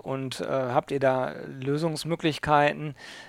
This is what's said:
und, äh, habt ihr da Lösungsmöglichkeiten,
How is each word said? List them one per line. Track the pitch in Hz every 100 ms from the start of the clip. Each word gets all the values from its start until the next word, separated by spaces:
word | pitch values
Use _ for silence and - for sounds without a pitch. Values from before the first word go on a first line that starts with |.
und, | - 135 131 -
äh, | -
habt | 135 127 135 -
ihr | 139
da | 135 131 131 151 127
Lösungsmöglichkeiten, | 135 131 147 165 156 151 165 165 139 147 147 147 147 151 139 - -